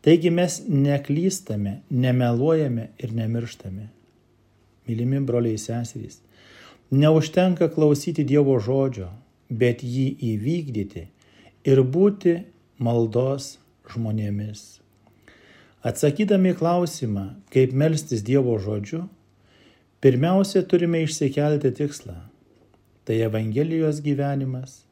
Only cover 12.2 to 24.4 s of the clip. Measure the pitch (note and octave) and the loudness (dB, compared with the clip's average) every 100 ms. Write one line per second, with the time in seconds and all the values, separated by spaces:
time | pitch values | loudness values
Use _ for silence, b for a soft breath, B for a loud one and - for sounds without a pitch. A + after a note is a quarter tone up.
12.2 | F3+ E3+ G3 _ _ _ A#2+ A#2+ A2+ A2+ | 0 0 -4 _ _ _ -2 0 0 0
13.2 | C3 C#3 C3+ - _ _ - A#2+ A2+ G#2+ | 0 -2 -8 -18 _ _ -14 -8 -4 -4
14.2 | G#2 G#2 G#2+ G#2+ - - _ _ _ b | -4 -6 -8 -12 -20 -20 _ _ _ b
15.2 | b b b b b b - - D3 D3 | b b b b b b -8 0 0 0
16.2 | G#3 G3+ F#3 F3 E3 F3 F3 - A#2+ G2+ | 2 4 2 2 0 0 -2 -4 -6 -4
17.2 | G2 - _ C3 B2+ C3 D#3 D#3+ - A2+ | -6 -14 _ 2 2 2 0 0 -4 -6
18.2 | G#2 C3+ B2+ A2+ G2 G#2+ G#2 D#3+ F3+ _ | 0 0 2 -2 -2 -6 -6 -10 -10 _
19.2 | _ _ b b b b b _ C#3 B2+ | _ _ b b b b b _ 2 4
20.2 | D#3+ F#3+ G3 F#3+ F#3 F3 E3+ E3+ D#3 - | 2 2 2 0 2 2 2 0 -2 -2
21.2 | C#3+ C#3 D3 D3 C#3+ - D3 - - E2+ | -2 0 0 2 0 -2 -6 -6 -16 -16
22.2 | E2+ _ _ _ _ _ _ _ - A2+ | -18 _ _ _ _ _ _ _ -4 0
23.2 | A2+ A2 A2 G#2+ D#3+ D#3+ D#3 D3 D3 C#3 | 0 -2 -2 -2 -2 0 0 -2 -2 -2
24.2 | C#3+ C#3 | -2 -2